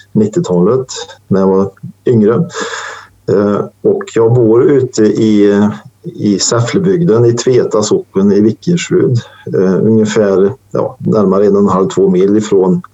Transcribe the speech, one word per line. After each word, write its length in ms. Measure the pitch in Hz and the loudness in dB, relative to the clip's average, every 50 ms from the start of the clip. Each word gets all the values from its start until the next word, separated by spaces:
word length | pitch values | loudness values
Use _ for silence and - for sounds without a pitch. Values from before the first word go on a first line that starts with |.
| - _ | -14 _
nittiotalet, 760 | - 107 107 101 - - 85 - 90 87 87 101 123 131 131 - - - - - - - _ - | -2 -2 -2 0 -2 -4 -4 -2 0 0 2 2 0 0 -2 -6 -10 -14 -16 -16 -18 -14 _ -4
när 120 | 98 92 | -2 0
jag 80 | 95 95 | 0 2
var 240 | 95 95 98 95 - _ - - - _ - | 0 0 -2 -2 -6 _ -18 -20 -14 _ -2
yngre. 280 | - 123 110 104 104 123 156 175 175 - - - - - - - - - - - - _ _ _ - | 0 2 2 2 2 2 0 -2 -4 -6 -10 -10 -10 -10 -12 -14 -14 -16 -18 -20 -20 _ _ _ -2
Eh, 340 | 98 98 104 104 101 - - - - _ | 0 0 0 0 -2 -2 -4 -8 -8 _
och 220 | - 110 98 - - - - | -2 -2 -2 -2 -4 -6 -2
jag 180 | 113 113 113 120 | 0 0 2 2
bor 300 | 123 117 110 113 120 139 | 2 2 2 4 4 2
ute 400 | 151 143 135 127 123 - - 107 | 2 2 0 0 -2 -2 0 0
i, 580 | 107 - - 113 110 107 104 101 101 101 101 104 104 104 - - - _ _ - | 0 2 2 0 2 2 2 2 2 2 2 0 0 -2 -6 -14 -20 _ _ -16
i 360 | 165 - - - 107 98 90 | -14 -10 -4 -2 -2 -2 -2
Säfflebygden, 840 | - - 120 117 120 - - 196 175 190 190 170 170 170 107 117 120 | -2 -2 -2 -2 -2 -2 -2 -2 0 0 0 0 2 2 2 2 2
i 80 | 117 120 | 2 2
Tveta 480 | - - 139 127 117 95 - - 107 | 0 0 0 2 2 2 0 0 -2
socken 500 | 107 - 104 85 - _ - 98 98 101 | -2 0 -2 -2 -4 _ -2 0 2 2
i 100 | 98 101 | 2 2
Vickersrud. 760 | 104 110 107 - - - - 87 - - - 92 98 - 123 117 - - - - - - - | 2 0 0 -2 -4 -2 -2 -2 -2 -2 -2 0 0 0 0 -2 -4 -8 -16 -18 -12 -6 -2
Eh, 320 | - 92 95 95 87 - | -2 0 0 0 0 0
ungefär, 680 | 107 113 110 107 104 - 113 104 101 95 90 98 101 120 - _ _ | 2 2 2 2 0 0 0 0 2 2 2 0 0 -2 -6 _ _
ja, 260 | - - 113 - - - | -6 -6 -6 -6 -8 -8
närmare 460 | - - 92 107 101 95 95 98 104 | -4 -2 0 0 2 2 2 2 2
en 100 | 101 98 | 2 2
och 60 | 101 | 2
en 80 | 101 95 | 2 2
halv, 200 | 92 92 95 - | 2 0 -2 -2
två 200 | - 92 92 95 | 0 0 2 2
mil 280 | 92 90 95 98 101 110 | 2 2 2 2 0 0
ifrån 440 | 107 - 104 98 95 92 90 87 - - | 0 0 0 2 2 2 0 -2 -4 -8